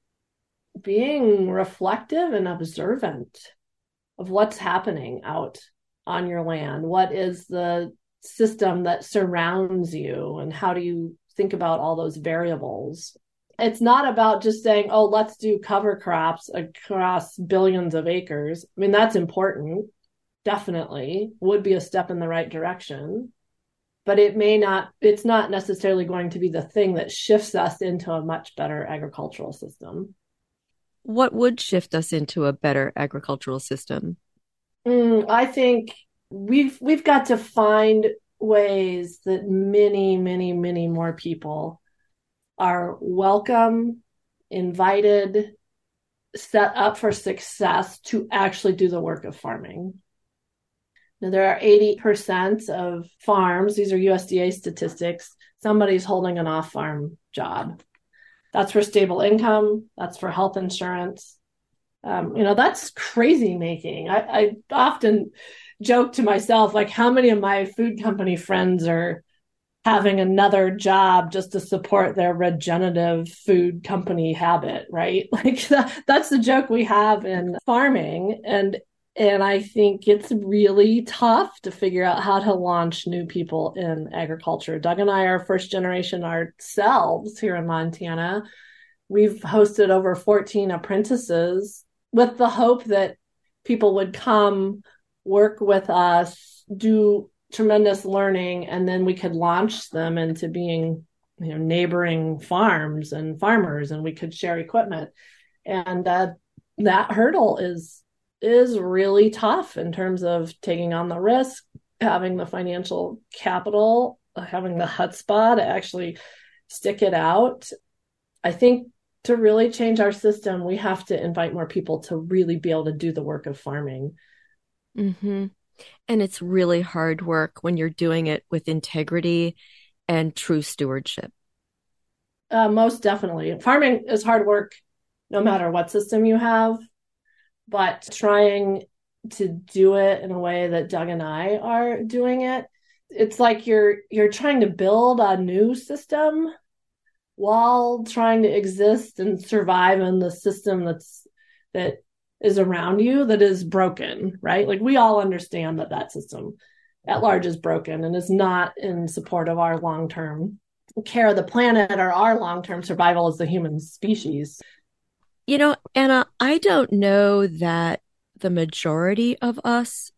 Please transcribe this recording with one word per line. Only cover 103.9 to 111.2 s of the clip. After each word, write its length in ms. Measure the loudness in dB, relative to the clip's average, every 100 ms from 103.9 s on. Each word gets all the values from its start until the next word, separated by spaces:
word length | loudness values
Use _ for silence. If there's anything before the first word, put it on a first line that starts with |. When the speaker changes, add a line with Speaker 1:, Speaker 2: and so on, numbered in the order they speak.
Speaker 1:
and 120 | -6
we 100 | -8
could 200 | -8 -12
share 260 | -8 -6 -6
equipment. 520 | -2 -2 -2 -4 -10 _ _ _ _ _ -8
And, 420 | -8 -4 -4 -2
uh, 200 | 0 -2 -6 _ -20 _ -2
that 340 | 2 2 2
hurdle 460 | 2 2 4 2 2
is, 440 | -4 -8 -12 -20 _ _ _ _
is 380 | 4 6 6 2
really 520 | -2 0 4 6 4
tough 460 | 4 0 0 -2 -8
in 160 | -8
terms 320 | -4 -4 -2
of 280 | -2 -2 -4 -8
taking 320 | -6 -4 -2
on 160 | -4 -4
the 120 | -2